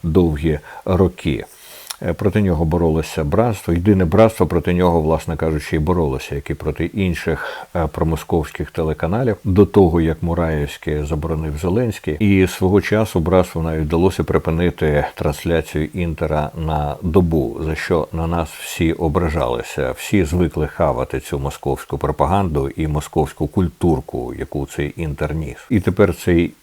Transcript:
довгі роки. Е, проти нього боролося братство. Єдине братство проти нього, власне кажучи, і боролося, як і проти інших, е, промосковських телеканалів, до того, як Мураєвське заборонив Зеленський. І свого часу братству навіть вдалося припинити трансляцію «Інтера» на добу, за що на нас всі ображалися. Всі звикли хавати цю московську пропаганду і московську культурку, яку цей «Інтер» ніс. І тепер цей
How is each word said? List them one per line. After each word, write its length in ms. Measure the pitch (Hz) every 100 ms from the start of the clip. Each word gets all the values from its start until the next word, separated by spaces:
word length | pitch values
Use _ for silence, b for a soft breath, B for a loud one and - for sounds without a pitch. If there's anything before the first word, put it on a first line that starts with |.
довгі 560 | 87 82 85 73 78 73 B B -
роки. 600 | 90 92 - - 62 - B B B B -
Е, 100 | 101
проти 280 | 80 104 107
нього 240 | 98 80 82
боролося 580 | 85 82 80 76 -
братство. 500 | 78 98 113 104 -
Єдине 320 | 87 98 95 90
братство 420 | 95 110 - 87
проти 260 | 85 80
нього, 280 | 87 90 85
власне 360 | 78 80 - 80
кажучи, 380 | 80 78 - 82
і 40 |
боролося, 560 | 76 90 78 65 - 71
як 140 | -
і 40 |
проти 320 | 73 76 73 82
інших, 840 | 104 95 82 - 78 - - - 90
е, 120 | 78
промосковських 840 | - 82 80 - 87 71 - 78
телеканалів, 680 | - 80 76 82 104 131 101
до 220 | 107 92 95
того, 360 | - 90 82
як 220 | 80 78
Мураєвське 840 | 85 85 82 78 71 - - 76 76
заборонив 520 | 78 80 80 78 73
Зеленський. 600 | 87 98 123 - - 78
І 280 | 104 98 92
свого 340 | - 95 98
часу 380 | - 104 110 90
братству 420 | 78 92 90 85
навіть 240 | 80 80 78
вдалося 380 | 82 92 -
припинити 840 | 80 82 85 82 87 - 80 73 71 -
трансляцію 760 | - 76 - 82 78 85 78
«Інтера» 560 | 92 85 78 82 76 73 82 80
на 300 | 76 73 -
добу, 560 | 90 80 87 80 62 -
за 140 | 78 76
що 320 | - 85 -
на 140 | 80 82
нас 220 | 85 80
всі 440 | - - - 82
ображалися. 1000 | - 82 78 85 78 62 60 - - 65
Всі 320 | 64 - 104
звикли 440 | 80 87 87 76 73
хавати 520 | - 80 62 64 67
цю 200 | - 71
московську 580 | 69 - 71 67 - 78
пропаганду 720 | 73 76 69 95 95 73 67
і 180 | - 78
московську 600 | 76 - 82 73 - 76
культурку, 840 | - 87 - 87 73 - - 62
яку 320 | 67 65 - 69
цей 280 | - 71 -
«Інтер» 380 | 80 71 76 78
ніс. 220 | 78 - -
І 100 | 107
тепер 360 | 92 90 101 85
цей 380 | - 85 85 -